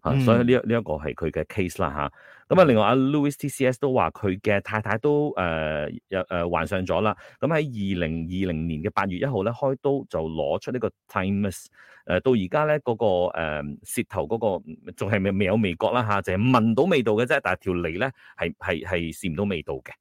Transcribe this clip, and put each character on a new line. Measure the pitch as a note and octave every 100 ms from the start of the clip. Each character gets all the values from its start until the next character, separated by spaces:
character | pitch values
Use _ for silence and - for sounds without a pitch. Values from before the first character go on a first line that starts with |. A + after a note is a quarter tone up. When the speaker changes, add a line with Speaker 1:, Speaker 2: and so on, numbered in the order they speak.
Speaker 1:
啊， | -
Speaker 2:
嗯。 | C#3
Speaker 1:
所 | B2
以 | A#2
呢 |
一， | A#2+
呢 | B2+ - A#2
一 |
個 | F#2+
係 | D#2 D2+
佢 | B1+ D#2+
嘅 | D#2+ D#2
case | - F2+ -
啦 | E2+
吓。 | D2 C#2+ - - - _
噉 | F3
啊， |
另 | E3 A2
外 |
阿 | G#2
LouisT | C3 C3 D3 C#3+ C#3 C#3+
C | - B2+
S | C3
都 | C#3+
話 | B2+ E2+
佢 | - G2+ F#2+
嘅 | - G2+
太 | - G#2+
太 | G2+ A2
都， | D3 D3 D3
呃， | - F2 D#2+ D#2 D2+ D2+ E2 _
有， | F#2+ -
呃， | F2+ E2+
患 | E2+
上 | D#2+ F#2+ F#2
咗 | E2+
啦。 | G#2+ G2+ - _
噉 | C#3
喺 | D#3+
二 | D3+ A2+ G2 F#2 E2
零 | E2
二 | E2 F2+ F#2
零 | D#2+ E2+
年 | D2+
嘅 | F#2+
八 | G2 G2
月 | F2+
一 |
號 | C3+ A2+
呢， | A#2+
開 | A#2 C#3 C#3
刀 | C#3+ C#3 G#2+
就 | E2+ D#2+
攞 | D#2+ C#2+ F2+
出 | -
呢 | B2
個 | G#2+ _ _
thymus， | G2+ F#2+ G2+ G2+ - - _ - -
呃， | - F3+
到 | C3
而 | A#2+ F#2
家 | D3+ D3+
呢， | D3+
嗰 | B2
個， | A2 A2+ F2+ F2+ -
呃， | D#2+ D2+ D2 C#2+
舌 | - - G#2+
頭 | F#2+ D2+
嗰 | A2+ A2 F2+
個 | D#2 D#2+ -
仲 | - G2+
係 | G#2+
未， | F#2+
未 | G2 F#2+
有 | A2
味 | G2+
覺 | E2 G#2+
啦 | A#2+ A2+
吓， | G2+
淨 | F#2+ F#2+
係 | B2
聞 | B2 A2 A2+
到 |
味 | F3 D#3
道 | A2
嘅 | G#2+ B2
啫， | D3
但 | - F#2
係 |
條 | G2
脷 | F2 E2+ E2+
呢， | C3 - - -
係， | E2+ -
係， | F#2+ E2 F2+
係 | F2+ E2 -
試 | F#2
唔 |
到 | D#2
味 | G#2 F2
道 | D2
嘅。 | C#2 - -